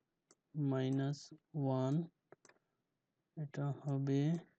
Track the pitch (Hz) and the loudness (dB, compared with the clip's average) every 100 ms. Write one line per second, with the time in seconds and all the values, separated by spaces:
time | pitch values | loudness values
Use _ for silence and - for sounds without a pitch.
0 | _ _ _ _ _ 156 143 131 131 135 | _ _ _ _ _ -2 0 2 2 0
1 | 139 143 - 156 _ 151 135 131 131 156 | 0 -4 -10 -20 _ -4 0 2 2 0
2 | 165 _ _ - - _ _ _ _ _ | -2 _ _ -20 -20 _ _ _ _ _
3 | _ _ _ - 143 - 143 135 147 135 | _ _ _ -10 -8 -2 -2 -2 -2 0
4 | 135 139 147 170 - | 2 4 4 0 -4